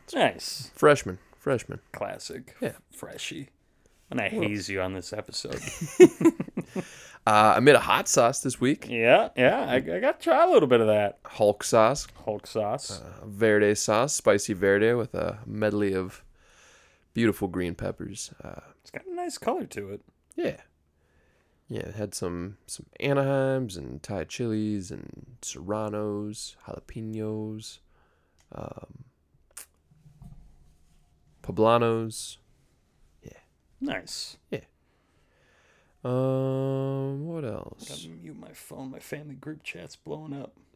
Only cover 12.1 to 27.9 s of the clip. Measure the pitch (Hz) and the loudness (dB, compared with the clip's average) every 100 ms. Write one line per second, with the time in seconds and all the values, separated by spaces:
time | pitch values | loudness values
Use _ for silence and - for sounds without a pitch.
12.1 | - - 104 - 110 104 135 - 98 - | -12 -8 -8 -6 -4 -4 -4 -8 -14 -14
13.1 | 90 110 101 110 107 104 107 - 110 139 | -16 -12 2 6 6 6 4 2 2 2
14.1 | - - 101 - 95 98 101 110 120 110 | 0 4 2 2 0 4 4 4 2 -2
15.1 | - 82 101 117 107 107 104 101 95 92 | -4 -6 -6 -10 -2 -2 0 0 0 -4
16.1 | - - _ _ _ - _ _ _ _ | -10 -20 _ _ _ -20 _ _ _ _
17.1 | - 113 98 98 90 87 87 95 95 90 | 0 0 0 -4 -4 -4 -4 -8 -8 -12
18.1 | 98 - - - - - _ - - 381 | -12 -14 -14 -18 -18 -20 _ -18 -16 -12
19.1 | 349 349 - - 349 202 110 98 104 _ | -10 -10 -8 -6 -6 -6 -12 -12 -14 _
20.1 | _ _ - 339 - _ _ _ _ _ | _ _ -8 -6 -8 _ _ _ _ _
21.1 | _ _ _ _ _ - 113 - 101 104 | _ _ _ _ _ -12 -10 -10 -8 -8
22.1 | - 92 87 90 101 - - - - 139 | -6 -6 -6 -8 -12 -16 -16 -16 -6 -2
23.1 | 139 135 135 135 131 123 90 65 69 - | 0 0 0 0 -2 -4 -8 -12 -12 -8
24.1 | 101 80 - 120 110 107 104 92 85 50 | -8 -6 -6 -4 -2 -2 -4 -6 -12 -14
25.1 | - - - - 64 90 107 107 107 104 | -18 -20 -14 -14 -12 -6 -6 -4 -6 -6
26.1 | 104 104 107 - - - - - - 110 | -6 -8 -10 -14 -16 -16 -16 -14 -12 -10
27.1 | 110 107 110 107 107 110 - _ | -8 -6 -6 -8 -10 -14 -20 _